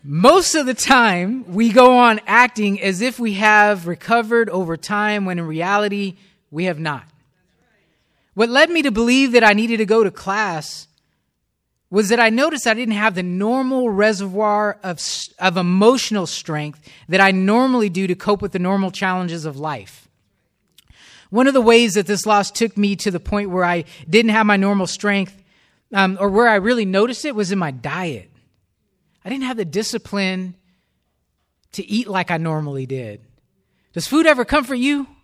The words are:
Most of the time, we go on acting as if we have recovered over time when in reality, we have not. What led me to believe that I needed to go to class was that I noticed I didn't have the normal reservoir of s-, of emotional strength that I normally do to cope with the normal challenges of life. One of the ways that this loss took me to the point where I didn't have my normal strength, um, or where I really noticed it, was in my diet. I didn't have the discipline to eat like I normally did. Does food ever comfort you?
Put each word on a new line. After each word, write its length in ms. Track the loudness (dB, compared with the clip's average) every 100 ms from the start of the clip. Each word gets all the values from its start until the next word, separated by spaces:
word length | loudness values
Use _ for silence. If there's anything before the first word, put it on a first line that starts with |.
Most 520 | -4 4 6 6 2 -2
of 100 | -2
the 80 |
time, 800 | -4 2 4 4 0 -4 -6 -6
we 180 | 0 4
go 260 | 6 8 8
on 240 | 4 2 2
acting 540 | 4 4 0 -2 -2
as 220 | -4 -2
if 180 | -4 -4
we 140 | -6
have 520 | 0 4 6 4 2 -4
recovered 640 | -8 0 0 2 0 2
over 280 | -2 -4 -6
time 480 | -4 -2 -2 -2 -4
when 140 | -4
in 60 | -6
reality, 720 | -4 0 0 0 -2 -6 -8 _ _ _
we 140 | -6 -4
have 140 | -4
not. 240 | -6 -8 -14 _ _ _ _ _ _ _ _ _ _ _ _
What 140 | -2 0
led 220 | 2 2
me 120 | 2
to 80 | 0
believe 420 | 0 2 2 2
that 100 | 4
I 80 | 4
needed 260 | 2 0 -2
to 80 | 2
go 200 | 2 2
to 60 |
class 760 | -4 -6 -4 -4 -6 -10 -16 -20 _ _ _ _ _ _ _ _ _ _
was 200 | -2 2
that 100 | 2
I 100 | 2
noticed 360 | 2 0 0 -2
I 100 | -2
didn't 200 | -2 0
have 200 | -2 -2
the 80 |
normal 680 | -6 -4 -2 -2 -2 -2 0
reservoir 920 | 2 0 0 -4 -2 0 0 -2 -4
of 140 | -10 -8
s-, 320 | -8 -10 -12 _
of 200 | -2 0
emotional 720 | 0 4 4 4 -2 -4 -4
strength 520 | -8 -6 -6 -6 -12 -20 -20 -4
that 100 | 2
I 120 | 4
normally 580 | 4 2 2 2 2 0
do 180 | -2 -2
to 80 | -2
cope 260 | -2 -2
with 120 | -2
the 60 | -4
normal 320 | -2 0 -2
challenges 520 | -4 -4 -2 -4 -8
of 140 | -10 -10
life. 500 | -10 -10 -14 -20 _ _ _ _ _ _ _ _ _ _ -20 -20 _
One 160 | 2 4
of 80 |
the 80 | 4
ways 340 | 6 6 4 0
that 120 | -2
this 180 | -2 2
loss 260 | 0 0
took 260 | -2 -4 0
me 180 | -2 -2
to 140 | -4
the 80 | -4
point 300 | -4 -4 -2
where 160 | -2 0
I 180 | -2 -6 -16 0
didn't 220 | 2 4
have 140 | 2 2
my 120 | 2
normal 300 | 2 0 -2
strength, 480 | -4 -2 -2 -4 -10 _ _ _ _ _
um, 240 | 0 0 0
or 80 | 0
where 180 | 2 4
I 80 | 4
really 300 | 2 0 0
noticed 400 | 0 0 -2 -6
it, 100 | -4
was 160 | -4
in 80 | -2
my 120 | -4
diet. 580 | -8 -10 -8 -8 -10 -14 _ _ _ _ _ _ _ _ _
I 60 | -12
didn't 140 | -8
have 140 | -6 -6
the 80 | -4
discipline 880 | -4 -4 -8 -6 -4 -4 -4 -10 -14 _ _ _ _ _ _ _ _ _ _ _
to 120 | -16 -6
eat 220 | -6 -4
like 240 | -6 -4
I 60 | -4
normally 480 | -4 -4 -6 -8 -8
did. 360 | -8 -10 -16 _ _ _ _ _ _ _
Does 140 | -10 -2
food 180 | 2 4
ever 200 | 2 0
comfort 300 | -2 -2 -4
you? 320 | -2 -2 -6 _